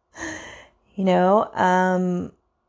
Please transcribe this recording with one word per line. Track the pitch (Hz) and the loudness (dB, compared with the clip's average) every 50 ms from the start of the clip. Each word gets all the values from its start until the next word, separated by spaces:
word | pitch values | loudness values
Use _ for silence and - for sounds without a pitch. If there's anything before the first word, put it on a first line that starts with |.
| _ _ _ - - 320 311 - - - - - - _ _ _ _ _ _ | _ _ _ -14 -12 -12 -12 -14 -16 -18 -20 -20 -20 _ _ _ _ _ _
You | 202 190 | -2 0
know, | 185 180 180 180 185 202 214 - - | 2 2 4 4 4 4 2 0 -2
um, | - - 185 185 180 185 185 185 185 185 185 180 180 180 180 - - _ _ _ _ _ _ | -2 0 0 2 2 2 2 2 0 0 0 -2 -2 -4 -6 -10 -14 _ _ _ _ _ _